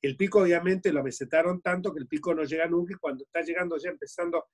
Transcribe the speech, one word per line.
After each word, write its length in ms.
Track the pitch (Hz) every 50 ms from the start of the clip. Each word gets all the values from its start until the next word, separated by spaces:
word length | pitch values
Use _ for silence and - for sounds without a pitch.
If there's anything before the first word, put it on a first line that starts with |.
El 140 | - 139 135
pico, 260 | - 190 196 190 214
obviamente, 500 | 190 180 175 170 170 185 190 190 185 196
lo 120 | 156 143 131
mesetaron 580 | 135 120 - 139 120 - 160 165 175 180 180
tanto 320 | - 180 180 180 180 202 156
que 80 | 156
el 60 | 135 120
pico 280 | - 151 143 180 165
no 80 | 160 156
llega 240 | 135 151 160 165 170
nunca 260 | 170 175 175 175 196
y 40 | 180
cuando 260 | - 151 139 127 139
está 180 | _ _ 170
llegando 360 | 165 156 170 175 180 175 165 151
ya 120 | 147 180
empezando 560 | 175 147 - 135 - - 175 175 170 165 156 _